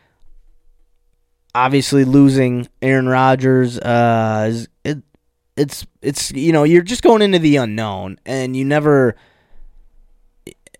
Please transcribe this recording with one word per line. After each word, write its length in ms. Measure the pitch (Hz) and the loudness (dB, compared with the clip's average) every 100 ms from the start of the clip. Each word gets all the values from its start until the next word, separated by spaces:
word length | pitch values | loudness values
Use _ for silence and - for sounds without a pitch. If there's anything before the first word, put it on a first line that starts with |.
| _ _ - - _ _ _ _ _ _ _ _ _ _ _ | _ _ -20 -20 _ _ _ _ _ _ _ _ _ _ _
obviously 500 | 123 131 139 127 139 131 | -2 0 0 2 2 4
losing 640 | 139 139 135 127 123 120 _ | 4 4 4 -2 -4 -8 _
Aaron 260 | 131 135 127 | -2 0 0
Rodgers, 720 | 127 131 131 131 131 127 120 | 0 2 2 2 2 0 -4
uh, 720 | - 120 117 113 113 107 110 | -2 0 2 0 -2 -2 -4
is, 180 | 117 117 _ | -6 -10 _
it, 140 | - 147 - _ _ _ _ - | -10 -10 -12 _ _ _ _ -6
it's, 300 | 143 - - _ | -6 -6 -18 _
it's, 300 | 131 143 - | -8 -8 -6
you 200 | 135 156 | -2 0
know, 120 | 160 | 2
you're 180 | 151 175 | 4 4
just 220 | 175 240 | 2 0
going 180 | 254 226 | 2 4
into 180 | 202 185 | 4 2
the 160 | 160 143 | 2 0
unknown, 600 | 120 107 110 95 95 95 - | 0 -6 -8 -8 -10 -14 -10
and 300 | 131 127 131 | -8 -6 -6
you 100 | 135 | -2
never, 500 | 147 147 139 123 - _ _ _ - - - - _ _ _ _ _ - - _ _ | 0 2 2 2 -2 _ _ _ -20 -20 -20 -20 _ _ _ _ _ -20 -20 _ _